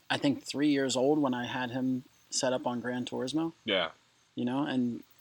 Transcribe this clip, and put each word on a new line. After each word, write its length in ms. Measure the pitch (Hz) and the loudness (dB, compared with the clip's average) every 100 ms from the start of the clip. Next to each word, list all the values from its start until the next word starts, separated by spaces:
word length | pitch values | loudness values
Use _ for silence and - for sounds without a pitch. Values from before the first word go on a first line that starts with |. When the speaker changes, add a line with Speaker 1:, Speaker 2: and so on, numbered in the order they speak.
| - | -4
Speaker 1:
I 80 | 131 | 0
think, 260 | 143 - | 2 0
three 260 | - 131 151 | -4 0 2
years 260 | 139 135 123 | 2 2 2
old 240 | 135 151 | 4 4
when 140 | 135 | 2
I 120 | 123 120 | 0 -4
had 260 | 127 123 | -4 -4
him 320 | 127 131 127 - _ _ | -2 -2 -2 -6 _ _
set 240 | - 131 | -2 0
up 140 | 127 123 | 0 0
on 120 | 120 | -4
Gran 260 | 120 123 123 | -2 -4 -4
Turismo. 480 | 123 127 151 165 - 113 | -4 -2 -2 -2 -4 0
Speaker 2:
Yeah. 240 | 95 82 - _ _ _ - | 0 0 -6 _ _ _ -4
Speaker 1:
You 100 | 123 | -2
know, 180 | 135 | 0
and, 400 | 147 131 120 110 - - | 0 0 0 -2 -10 -20